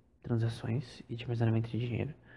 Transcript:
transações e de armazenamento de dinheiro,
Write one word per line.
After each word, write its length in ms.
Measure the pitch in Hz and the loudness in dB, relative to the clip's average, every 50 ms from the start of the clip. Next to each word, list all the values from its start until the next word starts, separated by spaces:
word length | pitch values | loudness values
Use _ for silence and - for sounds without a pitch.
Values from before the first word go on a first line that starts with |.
| _ _ _ _ | _ _ _ _
transações 800 | - 123 120 113 113 113 113 - - 110 113 - - - - - - - | -4 0 2 2 2 0 0 -2 -2 -2 -2 -2 -2 -6 -10 -16 -12 -10
e 60 | 120 | -8
de 80 | 117 - | -6 -4
armazenamento 460 | 120 120 113 117 110 110 113 113 - | -2 2 4 4 4 4 4 2 0
de 100 | - 113 | -2 -2
dinheiro, 340 | 123 120 117 - 101 143 - - - - - | -2 0 0 0 -2 -2 -4 -10 -18 -20 -20